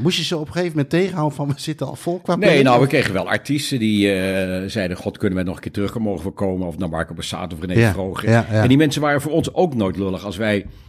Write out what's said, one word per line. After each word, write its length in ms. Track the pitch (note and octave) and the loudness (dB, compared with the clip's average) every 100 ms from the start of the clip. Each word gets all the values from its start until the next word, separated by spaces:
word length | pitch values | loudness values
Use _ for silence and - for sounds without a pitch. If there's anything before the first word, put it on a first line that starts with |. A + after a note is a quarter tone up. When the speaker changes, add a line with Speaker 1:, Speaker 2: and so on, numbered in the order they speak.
Speaker 1:
Moest 140 | B2+ - | 0 0
je 60 | |
ze 120 | D#3+ E3+ | -2 -4
op 100 | D3+ | -4
een 60 | |
gegeven 180 | E3+ F3+ | -4 -2
moment 200 | D#3 C3+ | -2 0
tegenhouden 460 | E3 F#3+ F3 D3+ D3 | 2 0 0 -4 -2
van: 120 | C#3+ | -4
"We 60 | C#3+ | -4
zitten 300 | - D3+ C3 | -6 -6 -8
al 100 | C3+ | -6
vol 240 | - F3+ | -6 -4
qua 160 | - F3 | -2 2
Speaker 2:
Nee, 120 | G3+ | 4
Speaker 1:
publiek"? 160 | D3 | 6
Speaker 2:
nou, 120 | C3 A#2+ | 6 6
we 40 | |
Speaker 1:
Of? 40 | C3+ | 6
Speaker 2:
kregen 220 | D3 A2 | 2 2
wel 160 | F#2 F2+ | -2 -2
artiesten 500 | G#2+ - C#3+ C#3+ C3+ | -4 -2 -4 -2 0
die, 340 | A2 G#2 G2+ | 2 4 4
eh, 560 | G2 F#2+ F#2+ F#2+ F#2 F#2+ | 4 0 0 -2 -2 -4
zeiden: 280 | A2 F#2 F2+ | -4 -4 -4
"God, 220 | G#2 - | -6 -2
kunnen 160 | G#2+ F#2 | -2 0
wij 80 | F2+ | -2
nog 80 | E2+ | -6
een 60 | |
keer 100 | - | -8
terugkomen? 360 | - G2+ A#2+ A2 | -4 -4 -2 -4
Mogen 160 | F#2 F2+ | -4 -6
we 60 | |
komen?" 340 | - G2 F#2 F2+ | -4 -2 -2 -4
Of 120 | D#2+ | -4
naar 100 | F#2 | -4
Marco 260 | D#2+ D#2+ | -4 -4
Borsato 420 | E2+ - E2 F2 E2 | -6 -8 -8 -8 -8
of 40 | |
René 160 | F2+ F#2+ | 0 4
Speaker 1:
Ja, 120 | A#2 | 4
Speaker 2:
Vroger. 360 | F#2+ F#2+ E2+ G#2+ | 2 -4 -4 2
Speaker 1:
ja, 160 | A#2 A2 | 2 4
ja. 120 | G#2+ | 2
Speaker 2:
En 60 | G#2+ | 4
die 80 | C3+ | 6
mensen 240 | D#3 D3 | 4 2
waren 200 | D3 C#3+ | 0 0
voor 120 | D3 | 0
ons 220 | D#3+ - | 0 0
ook 200 | - F3+ | 0 0
nooit 220 | B2+ F#2+ F2+ | 2 -2 0
lullig 280 | F#2+ F#2 | -4 -4
als 120 | G2 F#2 | -8 -4
wij, 300 | G#2+ G#2 - - | 0 0 -2 -16